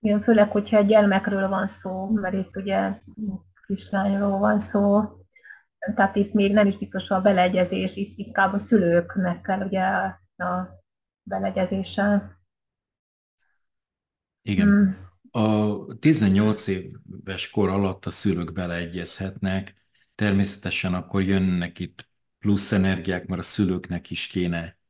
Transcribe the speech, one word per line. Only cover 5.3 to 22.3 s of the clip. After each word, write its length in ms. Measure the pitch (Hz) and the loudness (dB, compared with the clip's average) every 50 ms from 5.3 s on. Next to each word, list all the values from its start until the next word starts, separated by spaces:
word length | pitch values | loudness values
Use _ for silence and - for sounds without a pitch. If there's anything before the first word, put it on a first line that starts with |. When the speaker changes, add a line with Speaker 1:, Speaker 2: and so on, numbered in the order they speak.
| _ _ _ - - - _ _ _ _ - 214 208 | _ _ _ -20 -20 -20 _ _ _ _ -8 -6 0
Speaker 1:
tehát 200 | - 196 196 - | 0 0 2 2
itt 180 | 208 202 202 - | 0 -2 0 2
még 200 | 214 202 196 202 | 2 2 4 4
nem 140 | 214 208 | 4 4
is 100 | 202 196 | 4 2
biztos 320 | - 202 - - 190 185 - | -2 -8 -8 -8 -8 -4 -2
a 120 | 202 185 | -2 2
beleegyezés, 760 | 185 208 190 180 180 180 180 180 180 180 190 190 185 190 - | 4 4 4 4 2 2 2 0 0 0 0 -4 -4 -4 -4
itt 220 | 196 202 - - | -6 -10 -10 -8
inkább 360 | - 196 - - - 196 185 190 | -14 -14 -6 0 0 0 2 0
a 60 | 202 | -2
szülőknek 800 | - - 240 214 185 170 170 175 170 175 - 202 180 180 175 175 | 0 2 2 4 4 4 4 2 2 0 -4 -2 -2 -2 -4 -4
kell 240 | - - 190 196 196 | -4 -4 -4 -4 -2
ugye 180 | 190 190 190 185 190 190 185 190 190 185 _ _ _ _ | -4 -2 -2 0 0 0 -2 -4 -4 -8 _ _ _ _
a 480 | _ 175 180 180 185 185 180 - - _ _ _ _ _ _ _ _ | _ -6 -4 -4 -4 -6 -8 -12 -20 _ _ _ _ _ _ _ _
beleegyezése. 1160 | _ - 196 190 190 190 185 196 185 180 196 190 190 - - - 196 208 208 202 202 - - _ _ _ _ _ _ _ _ _ _ _ _ _ _ _ _ _ _ _ _ _ _ _ _ _ _ _ _ _ _ _ _ _ _ _ _ _ _ _ _ _ | _ -8 -6 -4 -4 -4 -2 -2 -2 -2 -2 -4 -6 -6 -4 -2 0 2 2 2 0 -4 -20 _ _ _ _ _ _ _ _ _ _ _ _ _ _ _ _ _ _ _ _ _ _ _ _ _ _ _ _ _ _ _ _ _ _ _ _ _ _ _ _ _
Speaker 2:
Igen. 260 | _ - 101 135 208 | _ -4 0 2 4
Speaker 1:
Hmm. 440 | 202 202 202 202 190 190 - - - _ _ _ - | 4 6 6 4 2 0 -4 -14 -20 _ _ _ -8
Speaker 2:
A 680 | _ 120 214 - 110 107 107 104 104 - - - - - | _ 0 2 2 2 2 2 0 -2 -4 -8 -12 -16 0
tizennyolc 680 | - 147 160 - 107 98 95 98 107 107 107 - - | 2 2 4 4 4 4 4 4 4 2 0 0 -2
éves 840 | - 95 92 90 92 - - _ - 95 - - 98 95 90 - - | -4 -6 -6 -6 -12 -18 -20 _ -18 -20 -16 -12 -12 -10 -10 -10 -6
kor 200 | - - 101 92 | -2 0 0 2
alatt 360 | 95 98 101 95 92 - - | 2 0 0 0 -2 -4 -10
a 60 | - | -10
szülők 420 | - - - 104 90 85 87 80 82 | -10 -4 -2 0 0 0 -4 -6 -6
beleegyezhetnek, 1200 | 95 90 87 85 85 87 82 87 90 87 - - - 95 95 98 - - 95 95 95 98 - _ _ _ _ _ _ _ _ _ | -6 -6 -6 -6 -6 -8 -8 -8 -10 -8 -8 -8 -6 -8 -10 -8 -6 -4 -4 -4 -4 -6 -8 _ _ _ _ _ _ _ _ _
természetesen 760 | - 107 104 98 98 101 98 - - - 92 - - - 95 90 | -2 0 0 2 2 0 0 -4 -8 -8 -6 -6 -4 -4 -4 -4
akkor 280 | 90 87 - - 98 | -4 -6 -4 -2 -2
jönnek 580 | 95 95 98 95 95 92 90 90 87 85 - - | 0 2 2 2 2 0 0 -2 -4 -6 -8 -10
itt 300 | 92 - _ - - _ _ _ _ _ | -12 -12 _ -20 -20 _ _ _ _ _